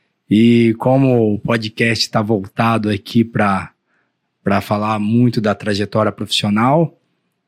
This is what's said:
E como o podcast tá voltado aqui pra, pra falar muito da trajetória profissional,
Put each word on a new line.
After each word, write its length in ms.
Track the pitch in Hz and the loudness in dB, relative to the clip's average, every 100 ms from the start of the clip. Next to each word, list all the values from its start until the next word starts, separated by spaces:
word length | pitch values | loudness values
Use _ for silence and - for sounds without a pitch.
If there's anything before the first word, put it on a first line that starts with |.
| _ _ _ | _ _ _
E 440 | 107 117 117 117 113 | 2 4 4 2 0
como 560 | 131 135 135 123 107 | 0 2 2 2 0
o 40 | 101 | -2
podcast 680 | - 117 110 - 117 113 - | -2 -4 -4 -4 -4 -2 -4
tá 140 | 117 | -4
voltado 680 | 107 107 95 - 113 113 104 | -2 -2 -4 -4 -2 0 -2
aqui 340 | 101 - 117 | -4 -2 0
pra, 500 | 113 - 101 95 85 _ _ _ _ _ _ _ | 0 0 -2 -2 -6 _ _ _ _ _ _ _
pra 200 | - 98 | -2 -2
falar 360 | - 104 107 107 | -2 -4 -2 -2
muito 400 | 104 120 123 113 | 0 2 2 2
da 140 | 107 | -2
trajetória 560 | 98 107 101 101 110 104 | -2 -4 -4 -2 0 -2
profissional, 880 | - 101 - 104 104 123 156 160 - _ _ _ _ | -2 -6 -4 -2 0 2 2 0 -4 _ _ _ _